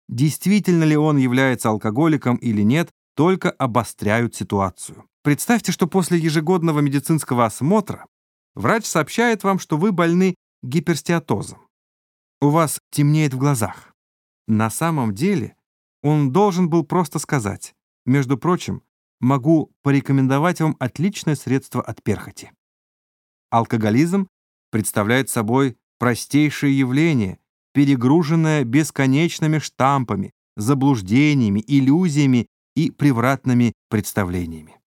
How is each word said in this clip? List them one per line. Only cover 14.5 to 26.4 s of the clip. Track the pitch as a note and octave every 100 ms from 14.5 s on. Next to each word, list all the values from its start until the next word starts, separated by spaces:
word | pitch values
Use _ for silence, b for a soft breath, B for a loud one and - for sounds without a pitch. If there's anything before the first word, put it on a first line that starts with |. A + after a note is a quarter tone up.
| G#2+ A2+
самом | - E3 D#3 A2+ G2+
деле | F#3 F3+ G2+ - _ _ _ _
он | C#3+ D3+ C#3
должен | D3+ G#3 F3 F3
был | E3+
просто | D3+ F3 E3+ D#3
сказать: | - C#3+ G2+ F#2+ - _ _ _ -
"Между | C#3 B2 B2+
прочим, | D#3+ F3+ - F#2 - _ _ _
могу | B2 C3+ C3+ D#3+ - _
порекомендовать | C#3+ C#3 C3+ C#3 C3 C3+ E3+ F3
вам | D#3+ -
отличное | - - F#3+ - - D3
средство | - C3+ - B2
от | - -
перхоти". | - F#2+ G2 - - _ _ _ _ _ _ _ _ _ _
Алкоголизм | A#2 A#2 A#2 G#2+ A#2 E3+ G3 F#3+ _ _ _ _
представляет | A2 - - G#2 B2+ C3
собой | A#2+ G#2+ C3 C3+ - _ -
простейшее | A#2+ A#2 - C#3+